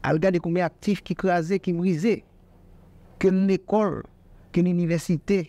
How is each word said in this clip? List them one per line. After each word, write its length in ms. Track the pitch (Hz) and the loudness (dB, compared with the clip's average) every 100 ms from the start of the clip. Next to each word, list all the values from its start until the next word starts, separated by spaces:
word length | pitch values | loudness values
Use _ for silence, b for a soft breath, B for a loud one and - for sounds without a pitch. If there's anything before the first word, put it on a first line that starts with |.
| - | 0
Al 140 | 156 | 0
gade 200 | 190 175 | 2 0
konbyen 240 | 170 175 170 | -2 -2 -2
aktif 360 | - - 196 - | -4 -4 -4 -4
ki 120 | 175 | -4
kraze, 420 | 190 175 160 190 | 0 0 0 -4
ki 140 | - 170 | -2 0
brize. 400 | 185 160 220 196 - _ - - - - - - - - | 0 0 0 -2 -6 _ -20 -20 -20 -20 -20 -20 -20 0
Ke 100 | 190 | 2
lekòl, 720 | 185 196 190 - 208 208 - - - - - - 175 | 4 2 0 0 0 0 -4 -12 -20 -20 -20 -4 0
ke 80 | |
linivèsite 760 | 180 175 170 170 - 160 - 196 | 2 0 0 -2 0 -2 0 -2